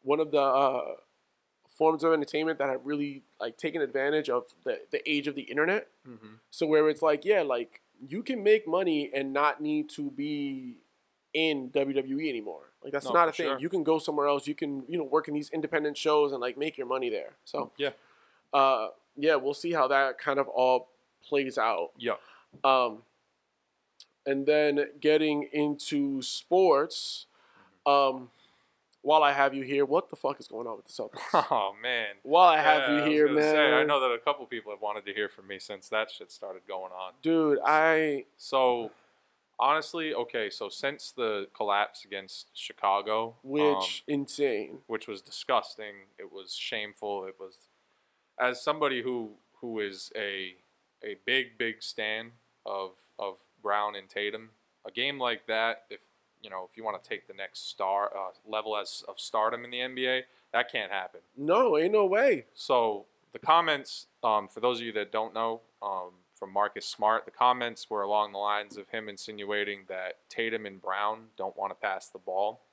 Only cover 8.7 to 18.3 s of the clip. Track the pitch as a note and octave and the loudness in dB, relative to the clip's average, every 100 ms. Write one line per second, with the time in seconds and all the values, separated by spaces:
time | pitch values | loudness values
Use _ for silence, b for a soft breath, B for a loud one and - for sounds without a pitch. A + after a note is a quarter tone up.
8.7 | F3 F#3 D3+ C#3+ C3+ C#3 C#3 D3 C#3 D3+ | 0 2 0 0 -2 0 4 2 2 -2
9.7 | D3+ D3+ - C#3+ C3 D3 D3 C#3+ C3 B2+ | -2 -2 -8 -8 -6 -6 -4 -4 -6 -12
10.7 | A#2 _ _ _ _ _ D#3 D#3+ C#3+ B2+ | -16 _ _ _ _ _ 0 2 0 0
11.7 | C#3+ C#3 C3+ C3+ C#3 D#3 A#2+ G#2 D#2 C#2 | 0 2 -2 -2 -4 -2 -4 -8 -12 -16
12.7 | _ C#3 C#3 D3+ E3 E3 - D3+ C3+ D#3+ | _ -6 -6 2 4 4 2 -2 -2 -2
13.7 | F#3+ D3+ D#3+ D#3 D3+ C#3+ C#3+ D3 D3 D3 | 0 2 2 2 0 2 2 -2 -6 -6
14.7 | C#3 B2+ E3+ C#3 D3+ D#3 D3 D3 D#3+ D#3 | -6 -6 -6 0 0 0 -6 -4 -6 -2
15.7 | D#3+ D3+ D3 D#3+ D3+ C#3+ C3+ B2 B2 D#3 | -2 -2 -2 2 4 2 0 -4 -4 -6
16.7 | D3+ B2 C3 A#2+ G#2 C2 _ - C#3+ A#2+ | -4 -4 -2 -2 -4 -6 _ -8 -6 -6
17.7 | - C#3+ - b b b | -4 -6 -6 b b b